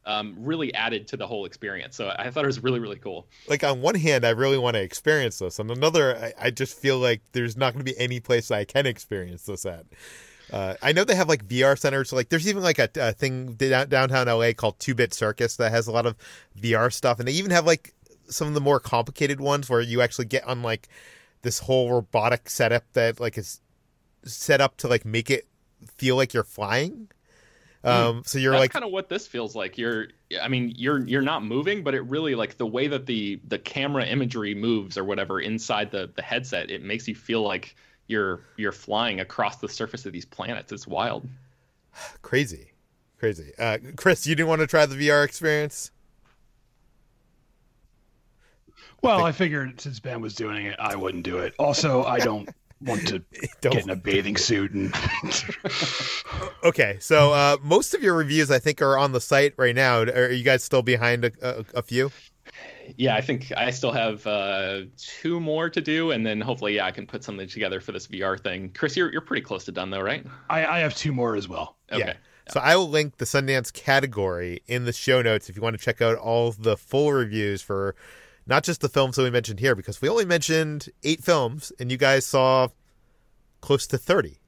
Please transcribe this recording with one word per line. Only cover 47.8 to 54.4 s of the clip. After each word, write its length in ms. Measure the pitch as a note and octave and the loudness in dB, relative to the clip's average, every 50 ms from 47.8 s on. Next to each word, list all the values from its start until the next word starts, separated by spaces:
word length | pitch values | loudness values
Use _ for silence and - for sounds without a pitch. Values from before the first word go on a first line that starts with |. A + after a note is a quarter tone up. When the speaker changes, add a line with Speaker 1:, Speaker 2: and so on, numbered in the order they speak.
| _ _ _ _ _ _ _ _ _ _ _ _ _ _ _ _ _ _ _ _ - - _ _ | _ _ _ _ _ _ _ _ _ _ _ _ _ _ _ _ _ _ _ _ -20 -20 _ _
Speaker 3:
Well, 160 | - B3 G#3+ F#3 | 4 4 6 6
Speaker 2:
Think 100 | E3+ E3 | 4 2
Speaker 3:
I 40 | |
figured 480 | C#3+ - F#3 E3 D3+ C#3+ C3+ C3 B2+ - | 2 2 0 0 0 -2 -4 -6 -10 -12
since 200 | - D3 B2+ A2 | -12 -12 -12 -10
Ben 200 | - C3 B2 A#2 | -10 -8 -8 -6
was 140 | A2 G#2 G2+ | -8 -8 -6
doing 320 | - A2+ G#2+ G#2 G#2 G2+ | -6 -6 -4 -4 -6 -6
it, 100 | G2+ G#2 - | -6 -6 -4
I 180 | G#2+ G#2+ G2+ | -4 -4 -4
wouldn't 280 | G2 F#2 F#2+ F#2 F2 F2 | -2 -4 -4 -4 -4 -6
do 140 | F2+ F2+ F2+ | -4 -4 -4
it. 160 | F2+ - - - | -4 -6 -2 0
Also, 460 | D3+ C#3+ C#3+ - - D3+ C3 B2+ B2+ | 2 2 2 2 2 2 2 2 2
I 140 | B2 B2 C3+ | 2 0 0
don't 280 | B2+ B2 G#2 G#2+ G2 - - | 0 0 -2 -4 -8 -12 -18
Speaker 2:
<laughs> 260 | _ _ _ _ _ | _ _ _ _ _
Speaker 3:
want 240 | C3+ B2+ A#2 G2+ E3 - | -6 -4 -4 -2 -2 -4
to 140 | G2+ F#2 - _ - - - - - _ | -4 -4 -8 _ -12 -10 -10 -10 -10 _
Speaker 2:
Don't 140 | - B2+ B2+ | 0 2 2
Speaker 3:
get 100 | A#2+ F#2+ | 2 0
in 60 | F#2+ | -2
a 60 | F#2 | -6
bathing 400 | F#2 F2+ G#2+ G2 G2 F#2 G#2 G#2 | -4 -2 0 0 0 0 0 -2
suit 360 | G2+ | 0